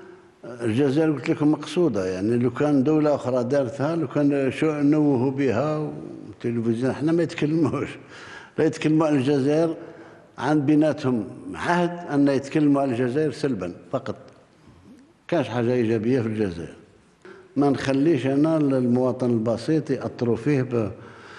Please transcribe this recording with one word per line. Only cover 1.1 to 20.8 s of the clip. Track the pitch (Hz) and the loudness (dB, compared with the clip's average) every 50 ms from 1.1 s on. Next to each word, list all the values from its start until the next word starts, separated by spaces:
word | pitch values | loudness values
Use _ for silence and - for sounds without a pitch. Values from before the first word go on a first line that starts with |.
قلت | 147 131 - 165 | 0 -2 0 -2
لكم | 156 - 147 151 | 0 2 4 2
مقصودة، | 151 143 - - - 180 175 147 104 98 92 | 2 2 -2 -4 0 2 2 2 2 0 -2
يعني | 92 92 92 98 110 120 | -2 -2 -2 0 0 0
لو | 120 123 127 | 2 0 0
كان | 120 123 143 147 147 135 | 0 0 0 2 4 4
دولة | 127 156 156 156 151 151 143 | 4 4 2 4 4 2 2
أخرى | 123 - 127 127 127 120 | 0 0 -2 0 0 0
دارتها، | 120 143 143 135 110 - - 135 156 170 | 2 0 0 0 -2 -4 -4 -2 -2 -2
لو | 165 147 123 | -2 -4 -2
كان | - 147 147 143 143 139 135 131 | 0 2 2 2 2 2 0 0
شو | - - 156 156 | 0 0 0 0
نوهوا | 151 147 143 143 156 151 151 147 139 117 127 139 | 0 2 2 4 4 4 4 4 4 2 2 0
بها | 131 135 143 127 101 117 143 156 156 151 151 147 147 151 - - - - 101 110 | 0 0 0 0 2 2 0 0 -2 -4 -4 -6 -8 -12 -14 -14 -14 -16 -16 -18
والتلفزيون، | 101 - - 120 117 120 113 117 113 117 131 131 | -16 -8 -6 -4 -2 0 0 0 0 0 0 -2
احنا | 104 - 139 160 | -2 -2 0 0
ما | 165 170 | 2 2
يتكلموش. | 165 - - - 160 147 156 170 156 113 139 143 101 - - - - - - - - - - - - - - - | 0 -2 -2 -2 -2 0 2 2 2 0 0 -2 -6 -6 -8 -14 -18 -20 -20 -20 -20 -18 -18 -20 -20 -10 -2 0
لا | 151 | 0
يتكلموا | 160 - - - 156 156 156 160 | 0 0 0 0 2 2 4 2
عن | 151 151 | 2 2
الجزائر | 139 123 143 147 139 131 147 151 160 165 160 165 - - - - - - - - - - - - - | 2 2 2 2 2 2 2 2 2 2 0 -2 -6 -12 -16 -18 -20 -20 -20 -20 -20 -20 -20 -12 -6
عن | 117 139 151 151 135 | -2 0 2 2 4
بيناتهم | 143 151 151 156 156 131 - 131 131 127 110 95 - 62 - - - - | 4 4 4 4 2 0 0 -2 0 0 0 -2 -6 -10 -14 -14 -12 -10
عهد | - - 170 175 175 175 170 175 - - - | -8 -2 0 0 2 0 0 -2 -6 -8 -2
أن | 143 143 143 139 | 2 2 4 4
يتكلموا | 139 127 - - - 160 151 143 143 139 | 2 0 -2 0 0 2 4 4 4 2
عن | 139 135 | 2 0
الجزائر | 117 117 127 123 120 151 156 147 | 0 0 0 0 0 0 -2 -2
سلباً | - - - 139 123 95 90 87 85 - - - | -2 -2 -2 -2 -2 -2 -4 -8 -8 -12 -12 -6
فقط. | - 123 - - 98 - - - - - - _ _ _ - - - - - - - - - _ _ _ - - | -6 -6 -4 -6 -10 -10 -12 -20 -20 -20 -20 _ _ _ -20 -20 -20 -20 -20 -20 -20 -20 -20 _ _ _ -6 -2
كانش | 175 160 123 107 | -2 -2 -2 -2
حاجة | 113 123 113 120 | -2 -2 0 0
إيجابية | 127 123 113 110 117 110 104 120 131 127 | 2 2 2 2 0 0 2 0 0 0
في | 107 | 0
الجزائر. | 113 110 107 107 95 82 82 80 - - - - _ _ _ _ _ _ _ _ - - - - - - | -2 -2 -2 -2 -2 -2 -6 -10 -12 -14 -20 -20 _ _ _ _ _ _ _ _ -20 -20 -20 -20 -8 -2
ما | 135 143 143 | 0 2 2
نخليش | 131 117 - 139 135 135 143 170 165 123 120 | 2 0 0 -2 0 2 2 2 2 2 0
أنا | 135 139 143 151 160 165 | 0 2 2 2 2 2
المواطن | 156 147 139 135 131 123 120 120 123 127 127 120 123 131 123 | 2 2 2 2 2 2 2 2 2 2 0 0 0 0 0
البسيط | 120 113 110 117 110 98 - - 160 156 - - | 0 0 0 0 -2 -2 0 0 0 0 0 -2
يأثروا | 131 110 - 113 - - 123 120 113 | -4 -4 -4 -8 -6 -4 0 0 0
فيه | - - 147 147 131 | 0 0 0 0 0
ب-، | 127 123 120 117 | 0 0 -2 -2